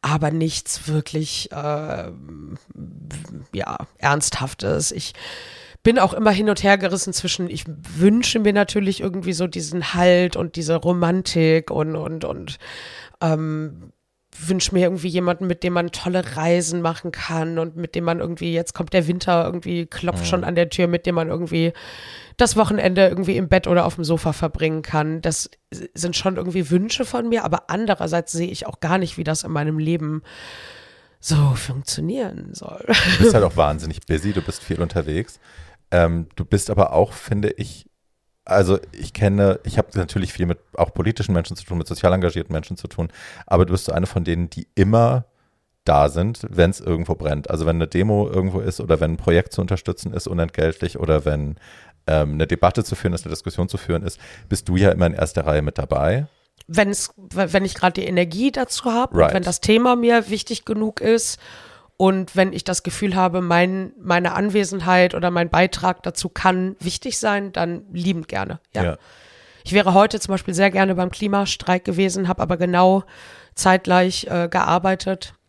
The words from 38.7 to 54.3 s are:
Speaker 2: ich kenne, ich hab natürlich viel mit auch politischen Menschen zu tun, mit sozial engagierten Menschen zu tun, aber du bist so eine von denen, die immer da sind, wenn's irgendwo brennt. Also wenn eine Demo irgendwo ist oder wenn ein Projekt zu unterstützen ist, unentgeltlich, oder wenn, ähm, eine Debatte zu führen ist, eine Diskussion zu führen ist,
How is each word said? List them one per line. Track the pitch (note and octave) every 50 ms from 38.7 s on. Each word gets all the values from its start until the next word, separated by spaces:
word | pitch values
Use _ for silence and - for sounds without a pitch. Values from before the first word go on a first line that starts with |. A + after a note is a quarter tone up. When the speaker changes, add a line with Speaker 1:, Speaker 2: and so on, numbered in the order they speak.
| G2 F#2+ - -
Speaker 2:
ich | - - - - -
kenne, | - G#2+ G2+ G2 G2+ G2+ G2 F#2 - -
ich | - -
hab | - - - -
natürlich | G2+ F2+ - - G#2 F#2 E2+ -
viel | - F2
mit | E2+ E2+ - _ _ -
auch | - E2+ - -
politischen | - E2+ G#2 A2 - G2+ - F#2
Menschen | F2 E2 - F2
zu | - -
tun, | - F#2
mit | E2+ D#2
sozial | - F2 - - F2+ F2+
engagierten | F#2+ F2+ F2 E2 F2+ D#2 - D#2+
Menschen | D#2 - - F#2
zu | - -
tun, | - - - E2 D#2+ - - - - - - -
aber | - F#2+ F2 F#2
du | E2+ F2+
bist | F2+ -
so | - D#2
eine | E2 F2+
von | - - F#2 E2
denen, | F2 E2+ E2 F2 E2
die | - - - _ _
immer | - F#2+ G2 A2 A#2 A#2 A#2+ C3 B2+ A#2 _ _ _ _ _ _ _ _ _ _ _ _
da | - D#2 C#2+ D2 D2
sind, | C#2+ E2+ F2+ G#2+ A2+ - - -
wenn's | F2+ F2 E2+ E2+ F#2+ -
irgendwo | - - E2+ D#2+ E2+ - E2+
brennt. | - D#2 D2+ D2 D2 C#2+ -
Also | - D#2+ D#2+
wenn | D#2+ E2
eine | E2 E2
Demo | D#2 - F2+ F#2 A2 G#2 G#2 G#2 -
irgendwo | - F#2+ F#2 F#2+ F#2 F#2+
ist | G2+ - - -
oder | - E2 E2 D2+
wenn | E2 D#2 E2
ein |
Projekt | - - - E2+ E2+ F#2+ - -
zu | -
unterstützen | F2+ F2+ G2 F#2 - - E2+ - - F#2 -
ist, | F2+ -
unentgeltlich, | - F2+ E2+ E2+ E2 - - D#2+ D#2+ D#2+ - - F2 - -
oder | E2+ D#2+ D#2 D2+ D2
wenn, | D2+ D2 D2 D2 C#2+ D2+ - - - - - - - _ _ _
ähm, | - D#2 D2+ D2+ D2+ D2
eine | D2+ D#2+
Debatte | D2+ F2 - - F2+ - - G#2+
zu | - F#2+
führen | - - F2+ F2
ist, | E2 -
eine | D#2+ D#2+
Diskussion | - - F2 - - F2+ F2+
zu | -
führen | G2 - - E2+ E2 -
ist, | - - - - -